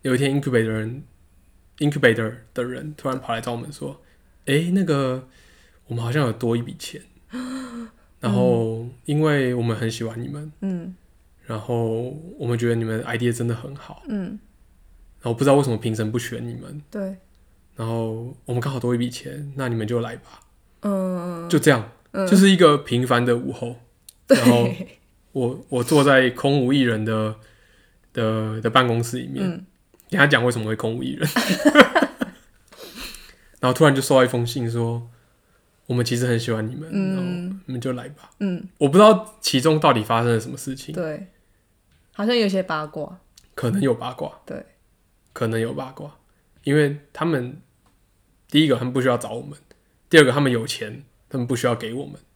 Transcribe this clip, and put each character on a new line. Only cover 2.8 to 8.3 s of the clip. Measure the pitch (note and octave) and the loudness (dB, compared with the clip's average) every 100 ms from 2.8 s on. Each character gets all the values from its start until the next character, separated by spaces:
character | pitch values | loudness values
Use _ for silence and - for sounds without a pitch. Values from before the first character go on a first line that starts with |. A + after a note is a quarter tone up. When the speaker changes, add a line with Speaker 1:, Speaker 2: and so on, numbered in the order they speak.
| D3+ D3+ | -12 -8
Speaker 1:
突 | C#3 | -6
然 | B2+ | -6
跑 | - | -6
来 | A2+ | -6
找 | A2+ | -4
我 | A#2 | -6
们 | A#2 | -8
说 | D3 - - _ _ _ _ - | -12 -12 -14 _ _ _ _ -2
：“诶， | C#3+ E3+ | 0 2
那 | F#3 E3+ | 0 0
个， | C#3+ C3+ C3 C3 _ - _ _ _ _ | 0 -2 -4 -10 _ -20 _ _ _ _
我 | |
们 | A#2+ | -6
好 | A#2 | -2
像 | C#3+ C3 | 0 0
有 | |
多 | G#2+ A#2+ A#2+ | -2 -2 -2
一 | |
笔 | A#2 - | -4 -12
钱。 | - - - _ _ B3+ B3+ C4 | -14 -16 -20 _ _ -12 -10 -10
Speaker 2:
<gasps> | B3+ A#3 A3+ _ _ _ | -12 -14 -16 _ _ _
Speaker 1:
然 | A2 | -2